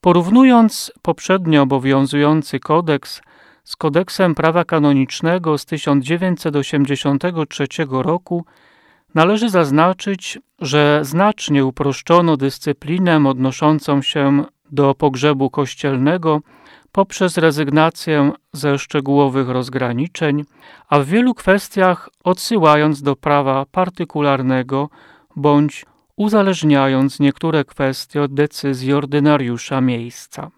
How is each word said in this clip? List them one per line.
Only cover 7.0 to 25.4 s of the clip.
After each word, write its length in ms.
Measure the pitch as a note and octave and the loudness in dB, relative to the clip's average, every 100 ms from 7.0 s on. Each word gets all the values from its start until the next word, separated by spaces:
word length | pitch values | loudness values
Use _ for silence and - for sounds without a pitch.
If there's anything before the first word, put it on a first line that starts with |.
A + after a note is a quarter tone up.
| C#3+ C#3 F3 E3+ D3+ | -2 -2 -4 -6 -8
trzeciego 580 | - C#3 - D3 C3 | -6 -8 -6 -4 -4
roku, 420 | C3 E3+ - F3 E3 _ _ _ _ _ _ D#3+ | -2 -4 -4 -8 -8 _ _ _ _ _ _ 2
należy 340 | E3+ G#3+ A#3 | 2 2 0
zaznaczyć, 920 | F#3 D3+ C#3+ E3+ F#3 - F#3+ - - _ _ | 0 2 2 2 0 -6 -8 -10 -16 _ _
że 380 | D3 D3 D3 D3 | -2 2 2 2
znacznie 600 | C#3+ D#3 G3+ G#3+ - C#3+ C3+ | 0 0 0 -2 -2 0 0
uproszczono 720 | B2 C#3+ C3 - E3+ E3+ D3 | -2 -4 -4 2 2 4 0
dyscyplinę 920 | C3+ - - C#3 C#3+ F3+ F3+ D#3+ C#3 | -2 -4 -8 -8 -6 -2 2 2 2
odnoszącą 720 | B2+ C3 B2+ D#3 D#3 - C#3 | 0 -2 0 0 0 0 -2
się 420 | C#3 D3+ C#3 C#3 D3 _ _ | -2 -2 2 0 -2 _ _
do 220 | D3 C#3 C3+ | 0 0 2
pogrzebu 540 | D3 C3 D3 C#3 C3+ | -2 0 0 0 -2
kościelnego 920 | - C3+ - D3 C3+ C#3 F3 D#3+ D3+ - _ - - _ | -2 -6 -4 -4 0 0 0 0 -2 -4 _ -20 -20 _
poprzez 460 | - G3 - F#3 E3+ | -2 -2 0 -2 2
rezygnację 960 | D#3+ C#3+ C#3+ D3 D#3+ - - D3+ C#3+ - _ | 2 2 0 2 2 -2 -2 0 0 -2 _
ze 260 | C#3+ D3 C#3 | -6 -2 -2
szczegółowych 680 | - D3+ C3+ C#3+ C#3 C3 B2+ | -2 -4 0 2 2 0 -2
rozgraniczeń, 960 | B2+ B2 C3 B2+ A#2+ E3 - D#3 C#3+ D3 _ - - _ | -4 -4 -4 -4 -4 -6 -4 -2 -2 -6 _ -20 -20 _
a 100 | D3 | 0
w 60 | C#3 | 2
wielu 280 | G3+ B3 | 2 0
kwestiach 760 | A3+ - G3 - - F#3 F3 - _ | 0 0 0 0 0 0 0 -8 _
odsyłając 760 | F3+ F#3 - A3+ D#3+ D3 D3+ C#3+ | -4 -4 -2 2 4 4 2 0
do 140 | C#3+ C3+ | -4 -4
prawa 500 | - C#3+ C3+ C3+ C#3 | 0 0 0 -2 -2
partykularnego 1160 | - F3+ F3+ E3+ D3+ C#3+ C#3 B2+ C3 B2 C3+ D3 _ - _ _ | -4 -4 -4 -8 -2 0 0 0 -2 -2 -4 -6 _ -20 _ _
bądź 500 | - | -4